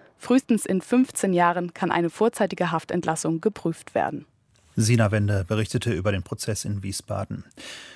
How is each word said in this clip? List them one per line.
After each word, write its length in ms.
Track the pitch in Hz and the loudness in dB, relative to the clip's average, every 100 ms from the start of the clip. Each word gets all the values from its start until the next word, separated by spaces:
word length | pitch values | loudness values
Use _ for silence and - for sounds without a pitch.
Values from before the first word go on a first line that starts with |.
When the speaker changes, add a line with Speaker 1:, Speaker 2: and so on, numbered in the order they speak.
| - _ | -20 _
Speaker 1:
Frühestens 480 | - 254 - 220 - | 2 2 4 0 2
in 160 | 190 | -2
fünfzehn 520 | - 254 262 - 196 | 2 2 2 0 0
Jahren 400 | 175 175 175 175 | 4 4 2 -4
kann 180 | - 131 | -4 -2
eine 180 | 170 170 | 0 0
vorzeitige 600 | - 220 - 196 - 175 | 2 0 2 -2 0 -2
Haftentlassung 720 | 165 - 180 160 160 160 165 | -2 -2 -2 0 -2 0 0
geprüft 520 | 214 - 165 165 - | -2 -2 -4 -4 -4
werden. 320 | - 69 151 - _ _ _ _ - | -2 -2 -4 -14 _ _ _ _ 0
Speaker 2:
Sina 360 | 110 117 110 | 4 6 4
Wende 320 | 107 104 101 90 | 2 2 0 0
berichtete 460 | 107 107 117 120 | -2 -2 -2 -2
über 220 | 87 98 | -2 0
den 100 | 98 | -2
Prozess 400 | - 110 - 104 | -4 -8 -6 -6
in 180 | 107 104 | -4 -6
Wiesbaden. 640 | 98 - - 98 95 101 - - - - - | -6 -8 -6 -8 -6 -10 -14 -18 -18 -16 -18